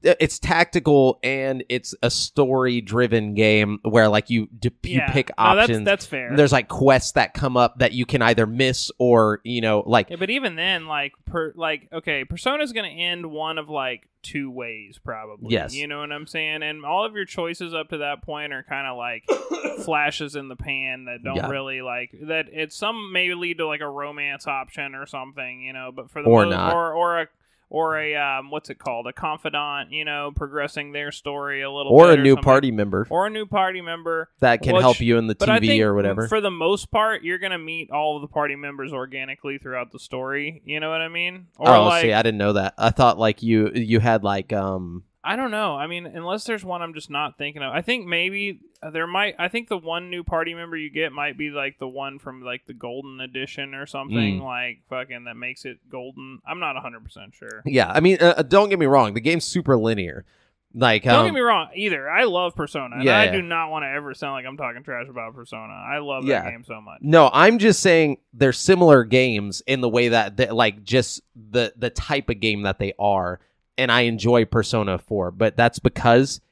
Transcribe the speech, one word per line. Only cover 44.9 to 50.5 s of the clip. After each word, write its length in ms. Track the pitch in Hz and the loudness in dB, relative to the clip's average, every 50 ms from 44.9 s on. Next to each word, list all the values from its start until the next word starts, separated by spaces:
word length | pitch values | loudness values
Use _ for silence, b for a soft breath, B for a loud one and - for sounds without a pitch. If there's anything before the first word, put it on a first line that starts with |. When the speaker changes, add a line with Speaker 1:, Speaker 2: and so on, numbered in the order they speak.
| 85 92 92 _ _ _ - | -12 -14 -16 _ _ _ -8
Speaker 2:
I 120 | 151 196 | -6 -6
don't 160 | 233 269 247 | -4 -4 -6
know. 240 | 214 214 214 190 151 | -4 -4 -4 -4 -4
I 120 | 139 143 160 | -6 -8 -8
mean, 180 | 175 175 175 | -10 -12 -12
unless 400 | 160 - 170 170 175 190 214 - | -12 -14 -12 -8 -6 -8 -8 -6
there's 180 | - 226 208 185 | -8 -8 -8 -8
one 180 | 185 180 175 | -10 -8 -8
I'm 120 | 170 170 160 | -8 -10 -12
just 160 | 151 - - | -16 -16 -10
not 280 | 147 143 151 139 - _ | -6 -6 -6 -6 -8 _
thinking 240 | 143 147 143 147 | -12 -12 -10 -8
of. 120 | 143 131 117 | -8 -6 -6
I 80 | 156 | -6
think 260 | 175 - 247 247 196 175 | -2 -2 -4 -4 -2 -4
maybe 540 | 170 170 175 185 196 202 202 202 185 - _ _ _ _ - 156 156 | -2 -2 -2 -2 -4 -4 -6 -6 -8 -10 _ _ _ _ -18 -10 -6
there 140 | 165 165 170 | -6 -6 -4
might, 280 | 175 190 208 208 - - | -2 -2 -2 -2 -2 -4
I 120 | 175 180 | -6 -4
think 180 | - 233 240 _ | -4 -6 -6 _
the 100 | 214 185 | -8 -8
one 320 | 160 165 165 170 180 180 | -6 -6 -8 -8 -8 -10
new 140 | 180 175 170 | -12 -10 -8
party 300 | - 180 165 160 170 | -4 -4 -4 -4 -4